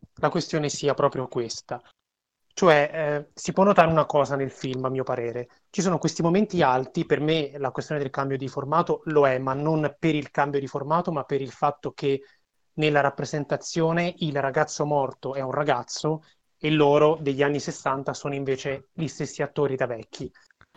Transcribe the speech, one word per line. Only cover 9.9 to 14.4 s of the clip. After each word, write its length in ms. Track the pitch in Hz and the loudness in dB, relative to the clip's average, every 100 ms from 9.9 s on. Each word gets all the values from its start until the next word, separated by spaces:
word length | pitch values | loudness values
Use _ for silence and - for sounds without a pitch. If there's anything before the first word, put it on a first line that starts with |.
| - | -2
per 160 | 165 | 0
il 160 | 151 135 | 0 -2
cambio 300 | - 143 143 | -2 0 -2
di 80 | 135 | -4
formato, 440 | 143 139 165 175 | -6 -2 -2 -2
ma 120 | 151 | -4
per 180 | - 139 | -4 -4
il 100 | 135 | -4
fatto 400 | - 147 - 131 | -2 -2 -2 -8
che 280 | - 143 135 - _ _ _ _ | -4 -2 -2 -6 _ _ _ _
nella 280 | - 151 147 | -2 2 4
rappresentazione 1120 | 139 - 143 151 139 143 - 175 160 170 175 - | 2 -2 -6 -6 -4 -6 -4 -2 0 0 -2 -4
il 200 | 160 | -4
ragazzo 460 | 143 | -2